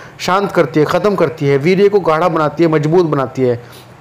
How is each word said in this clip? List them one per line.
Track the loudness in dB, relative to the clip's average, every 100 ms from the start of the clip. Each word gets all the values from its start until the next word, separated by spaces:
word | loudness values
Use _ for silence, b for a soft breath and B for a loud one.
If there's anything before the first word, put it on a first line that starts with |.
| B B
शांत | -2 -2 0
करती | -2 0 0
है, | 0
ख़त्म | 0 0 0
करती | -2 -2 -2
है, | 0
वीर्य | 2 2 2
को | 2
गाढ़ा | 0 0 0
बनाती | 0 -2 0
है, | 0
मजबूत | 2 2 0 2
बनाती | -2 -4 -2
है। | -2 -2 B B B B